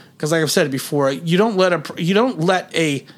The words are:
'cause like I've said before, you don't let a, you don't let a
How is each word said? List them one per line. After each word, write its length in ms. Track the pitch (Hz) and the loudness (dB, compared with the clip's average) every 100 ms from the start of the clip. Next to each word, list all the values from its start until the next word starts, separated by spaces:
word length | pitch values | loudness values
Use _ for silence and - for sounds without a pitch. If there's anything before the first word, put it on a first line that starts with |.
| - - | -20 -8
'cause 120 | 151 | -2
like 100 | 165 | 0
I've 120 | 151 | 2
said 180 | 196 147 | 2 0
before, 400 | 131 - 147 135 | -2 -4 0 0
you 260 | 139 165 180 | -2 0 2
don't 200 | 226 185 | 2 2
let 160 | 185 | 2
a, 280 | 165 - - | 0 -4 -4
you 140 | 170 | 0
don't 240 | 196 254 170 | 2 2 0
let 340 | 170 185 - - | 0 0 -2 -2
a 280 | 160 135 - | -2 -2 -8